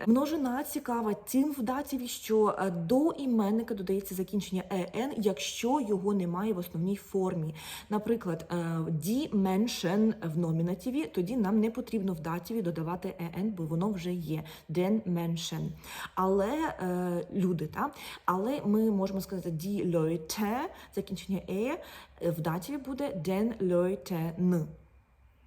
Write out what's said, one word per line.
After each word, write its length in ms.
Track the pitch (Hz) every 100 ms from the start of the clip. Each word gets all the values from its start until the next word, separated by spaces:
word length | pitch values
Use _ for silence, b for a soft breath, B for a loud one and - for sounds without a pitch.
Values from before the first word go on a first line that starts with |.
| 214
множина 560 | 247 294 311 262 254
цікава 500 | 294 302 - 233 214
тим 380 | 202 - 254 294
в 100 | 277
датіві, 460 | 226 254 294 262 247
що, 480 | - - 220 208 -
е, 120 | 190
до 400 | 170 165 254 320
іменника 640 | - 269 226 196 220 226
додається 420 | 208 185 196 196 190
закінчення 480 | 185 208 170 185 - 196 175
«ен», 200 | 214 269 269
якщо 640 | 202 190 - - 233 294
його 320 | 214 196 190
немає 400 | 202 175 170 214
в 40 | 180
основній 380 | 175 160 180 196
формі. 600 | - 196 185 175 156 156 B B B
Наприклад, 560 | 208 214 233 180 165 -
е, 40 | 175 165 165 160
die 400 | 160 170 247 302
Menschen 840 | 208 190 190 240 - 170 202 220 - 165
в 40 | 156
номінативі, 680 | 170 165 175 180 254 269 320
тоді 320 | - 180 254
нам 220 | 190 220
не 120 | 220
потрібно 420 | 240 254 226 190
в 60 | 165
датіві 420 | 160 175 175 226
додавати 520 | 175 165 160 180 190 - 170 170
«ен», 140 | 214
бо 120 | 185
воно 260 | 156 165 208
вже 240 | 190 175
є. 300 | 180 151 156 156 B -
Den 320 | 160 185 220
Menschen. 680 | 185 170 170 165 - 160 156 - B B B -
Але, 600 | 190 196 196 302 320 -
е, 460 | 185 180 180 175 170
люди, 340 | 202 180 170 156
та? 240 | - 277 - B B -
Але 360 | 180 214 294 208
ми 260 | 214 220
можемо 300 | 202 196 196
сказати 280 | 185 190 175
die 420 | 160 185 202 180
Leute, 680 | 170 160 165 160 - 208 240 339 B B -
закінчення 460 | 196 190 - 190 -
«е», 320 | 185 247 330 B B B -
в 200 | 170 165
датіві 360 | 160 170 - 285
буде 440 | 262 269 285 185 160
den 420 | 190 226 226 190
Leuten. 960 | 175 180 190 - 175 165 165 180 175 151 - - - _ _ - _